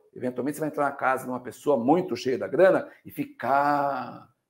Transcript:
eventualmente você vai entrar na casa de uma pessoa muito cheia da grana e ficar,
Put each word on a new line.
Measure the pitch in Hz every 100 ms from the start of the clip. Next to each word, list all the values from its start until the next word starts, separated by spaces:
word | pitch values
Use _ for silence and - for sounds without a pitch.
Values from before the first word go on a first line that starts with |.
| _
eventualmente | - 123 123 127 147
você |
vai | 156
entrar | 147
na | 143
casa | 135 131 131
de | 120
uma | 127
pessoa | 127 - - 139
muito | 120 170 180 -
cheia | 123 104
da | 98
grana | 139 190 151 - -
e | -
ficar, | - 135 - 120 139 143 143 143 131 120 123 110 _ _